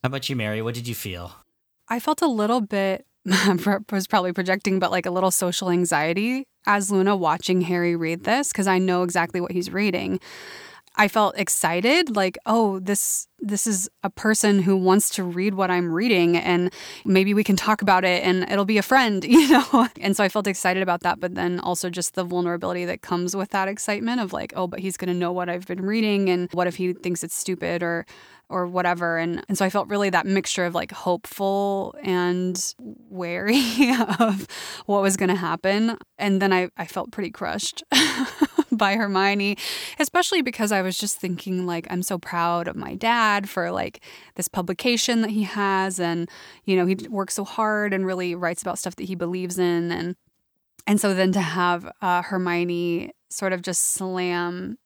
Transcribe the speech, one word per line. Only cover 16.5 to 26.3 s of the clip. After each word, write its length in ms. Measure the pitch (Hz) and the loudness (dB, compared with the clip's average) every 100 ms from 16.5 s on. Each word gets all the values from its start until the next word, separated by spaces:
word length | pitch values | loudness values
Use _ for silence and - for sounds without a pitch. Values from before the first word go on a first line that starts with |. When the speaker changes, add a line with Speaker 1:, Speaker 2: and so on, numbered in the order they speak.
| 175 180 - - - | 2 2 -4 -16 -12
Speaker 2:
maybe 300 | - 190 190 | 2 4 4
we 100 | 202 | 2
can 100 | 214 | 4
talk 280 | 190 - 214 | 2 2 0
about 220 | 202 185 | 4 4
it, 200 | 185 180 | 4 2
and 180 | - 185 180 | 2 2 2
it'll 140 | 202 | 0
be 140 | 196 214 | 2 2
a 40 | |
friend," 400 | 196 262 240 196 | 4 4 4 0
<laughs> 40 | 170 247 | 6 6
you 120 | 285 | 8
know? 400 | 285 262 262 240 - | 6 6 4 4 0
And 160 | 196 196 | -2 2
so 80 | |
I 40 | 202 | 2
felt 200 | 214 202 | 2 -2
excited 340 | 185 190 185 | 0 0 2
about 200 | 190 175 | 0 0
that, 180 | 180 - | 0 -2
but 160 | 180 185 | -4 -2
then 240 | 175 180 | -2 -2
also 280 | - 175 185 | -2 -2 -4
just 260 | 175 175 | -4 -6
the 100 | - | -4
vulnerability 600 | 180 180 175 175 185 180 175 | -4 -2 -2 -2 -4 -4 -6
that 140 | 180 | -8
comes 360 | - 180 180 196 | -6 -4 -2 -4
with 140 | 190 | -4
that 180 | 202 190 | -2 -2
excitement 520 | 202 - 208 226 247 | -4 -4 -4 -2 -2
of, 120 | 208 | -2
like, 200 | 190 - - | -6 -8 -4
"Oh, 100 | 180 | -6
but 140 | 180 | -4
he's 160 | 190 185 | -6 -6
gonna 180 | 180 | -4
know 160 | 180 175 | -2 -2
what 180 | 180 175 | -2 -4
I've 200 | 175 185 | -6 -6
been 140 | 180 | -6
reading, 460 | 190 220 214 202 190 | -2 0 2 2 2